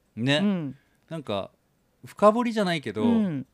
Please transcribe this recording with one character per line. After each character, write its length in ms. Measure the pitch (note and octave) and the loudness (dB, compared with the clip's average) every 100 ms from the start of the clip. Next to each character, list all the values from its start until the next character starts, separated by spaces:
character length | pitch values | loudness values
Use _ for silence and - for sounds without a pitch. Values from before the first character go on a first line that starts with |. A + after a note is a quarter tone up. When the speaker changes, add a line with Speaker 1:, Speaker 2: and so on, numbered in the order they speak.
| _ A2 | _ -4
Speaker 1:
ね。 220 | B2 D3 | 0 2
Speaker 2:
う 80 | G#3 | 0
ん。 300 | F#3 C#3+ - _ _ - | -2 -4 -10 _ _ -14
Speaker 1:
な 80 | E3 | -10
ん 60 | |
か、 280 | C3 G2+ F#2+ _ _ _ _ _ B2+ | -6 -6 -6 _ _ _ _ _ -20
深 260 | - G#3 | 4 4
掘 100 | A3 | 4
り 100 | A#3+ | 0
じ 60 | A3 | -2
ゃ 60 | F#3 | -2
な 100 | E3 | -2
い 60 | |
け 120 | A#2 | -4
ど、 100 | G#2 | 0
Speaker 2:
う 40 | A#3 | 2
ん。 400 | A#3 G3+ C#3 - | 2 0 -4 -8